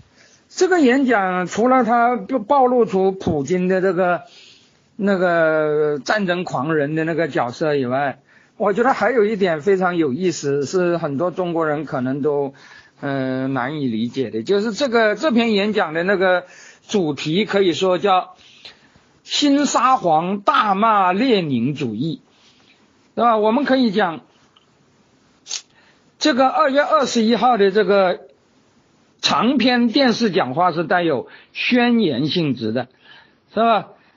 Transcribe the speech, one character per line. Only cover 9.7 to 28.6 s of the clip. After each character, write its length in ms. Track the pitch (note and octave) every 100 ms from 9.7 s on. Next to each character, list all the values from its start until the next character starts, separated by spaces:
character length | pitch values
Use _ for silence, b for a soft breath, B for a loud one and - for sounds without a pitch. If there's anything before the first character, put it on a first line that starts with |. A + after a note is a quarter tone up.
| F#3+
常 220 | F#3 F3
有 160 | D#3
意 160 | C3+ F#3
思， 340 | D#3 C#3+ C#3+
是 320 | C3+ F#3 F3 E3+
很 220 | E3 C#3
多 120 | F3
中 220 | F3+ F3+
国 140 | E3 D#3
人 180 | D3
可 160 | C#3+ C#3+
能 220 | B2+ C#3
都， 320 | C#3+ C#3+ C#3 C3+ B B B _
呃， 460 | C#3+ C#3 C3 C3 C3
难 320 | C3+ B2 D#3
以 80 | C3
理 200 | A2 A#2
解 220 | C3 A#2
的， 120 | A2
就 200 | A2+ G3+
是 100 | A3
这 160 | F#3+ C#4+
个， 260 | A#3 A3 G3+
这 140 | D#4
篇 220 | A#3+ A#3
演 220 | G#3 G#3
讲 180 | G#3 F3
的 100 | D#3
那 140 | F3 G3+
个 280 | F#3+ F3+ F3 B B B -
主 240 | G#3+ D#3+
题 320 | C#3 D3+ E3+
可 160 | G#3+ G3
以 140 | G3
说 240 | C#3+ F#3+ F3+
叫 360 | G3+ F#3 - B B B B B B B B B
新 420 | - - D4 C#4 C#4+
沙 320 | C#4 A#3+ C4
皇 420 | F#3 D#3 F3 G3+
大 340 | G3+ C#4+ G#3+
骂 380 | G3 A3+ G#3 F#3
列 300 | F#3 C4+ G#3
宁 320 | D#3+ B2+ A#2+
主 200 | C#3+ C3
义， 280 | G#2+ D#3 D3+ _ b b b b b b b b
是 60 | -
吧？ 160 | A#3 A3
我 160 | G#3+
们 140 | A#3 C4+
可 100 | C4
以 140 | A#3+
讲， 320 | G3 F#3+ D#3+ - _ _ _ _ _ _ _ _ _ _ _ - - b b b b b _
这 160 | D4+
个 140 | B3+ C4
二 200 | - D#4
月 100 | C4+
二 260 | D4 D4+ B3+
十 160 | A#3+
一 140 | A3 A#3
号 200 | A#3+ A#3
的 140 | G3
这 140 | F#3+
个 360 | F#3 G3+ F#3 F3+ - _ _ _